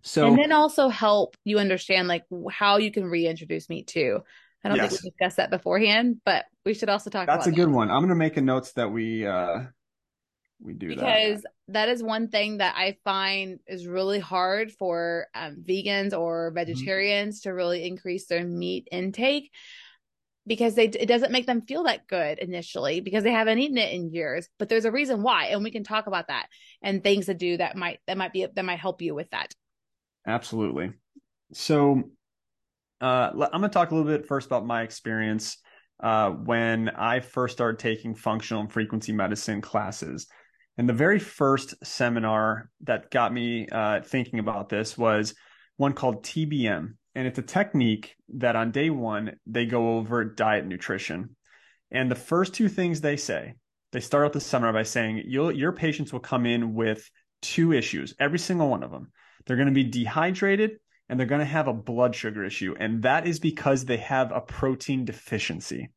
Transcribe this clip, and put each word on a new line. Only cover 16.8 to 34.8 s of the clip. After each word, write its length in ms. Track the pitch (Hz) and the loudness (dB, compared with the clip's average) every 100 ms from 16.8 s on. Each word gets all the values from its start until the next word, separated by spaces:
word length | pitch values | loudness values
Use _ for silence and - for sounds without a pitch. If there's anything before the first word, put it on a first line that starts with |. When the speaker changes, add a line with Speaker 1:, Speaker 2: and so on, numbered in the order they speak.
| 135 190 202 202 208 208 | -4 0 2 0 -2 -6
Speaker 2:
to 80 | 202 | -8
really 360 | 180 175 175 175 | -4 -2 -2 -4
increase 420 | 185 185 180 - | -8 -8 -8 -4
their 180 | 170 175 | -4 -2
meat 420 | 175 175 185 - | -4 -4 -6 -6
intake 600 | 180 190 208 254 294 285 - - - - _ _ _ _ _ - | -6 -6 0 0 0 -6 -20 -20 -20 -20 _ _ _ _ _ -6
because 280 | 226 233 | 0 2
they, 100 | 214 | 4
it 240 | 220 214 233 | 4 2 2
doesn't 240 | 240 262 | 4 4
make 140 | 254 247 | 0 0
them 160 | 240 | -2
feel 220 | 226 294 | -2 -2
that 220 | 320 - _ | 0 -2 _
good 320 | 185 151 156 | -2 -2 -2
initially 640 | 180 175 170 - 135 170 | -6 -8 -8 -4 -2 -2
because 240 | 196 208 | -2 0
they 80 | 214 | 2
haven't 260 | 226 220 226 | 4 4 2
eaten 200 | 294 247 | 2 0
it 160 | 214 | -2
in 180 | 180 170 | -4 -6
years. 340 | 165 156 147 170 _ | -4 -4 -4 -8 _
But 100 | 208 | 0
there's 160 | 226 | 2
a 80 | 220 | 2
reason 300 | 247 285 233 | 0 0 0
why, 240 | 226 202 120 | 2 2 2
and 180 | 202 | -2
we 60 | 214 | -4
can 140 | 226 | -8
talk 220 | 202 214 214 | -4 -4 -2
about 220 | 185 - | -6 -4
that 200 | 127 - - - - | -6 -8 -16 -20 -8
and 200 | 196 196 | -2 0
things 220 | 202 202 | 4 2
to 100 | 185 | 2
do 220 | 180 175 175 | -2 -2 0
that 220 | 175 190 | -2 -2
might, 220 | 175 - - | -6 -6 -6
that 120 | 190 | -4
might 160 | 185 | -2
be, 100 | 190 | -2
that 180 | 185 - | -4 -4
might 160 | 185 175 | -4 -2
help 220 | 190 180 | -4 -4
you 140 | 170 | -6
with 160 | 147 170 | -6 -6
that. 240 | 95 - - _ _ _ _ _ _ - | -8 -8 -12 _ _ _ _ _ _ -4
Speaker 1:
Absolutely. 640 | 117 - 113 104 64 90 - _ - _ _ _ | -4 -2 -2 -2 -2 -4 -8 _ -20 _ _ _
So, 560 | - - 151 143 135 - _ _ _ _ _ _ _ _ _ | -10 0 4 6 4 0 _ _ _ _ _ _ _ _ _
uh, 300 | 127 127 113 | 2 2 2
l-, 100 | - | 0
I'm 180 | 139 165 | 0 0
gonna 80 | 202 | 2
talk 200 | 202 170 | 2 2
a 40 | |
little 160 | 160 151 | 2 2
bit 160 | 151 151 | 0 0
first 200 | 139 - | -4 0
about 200 | 123 117 | -2 0
my 160 | 117 | -2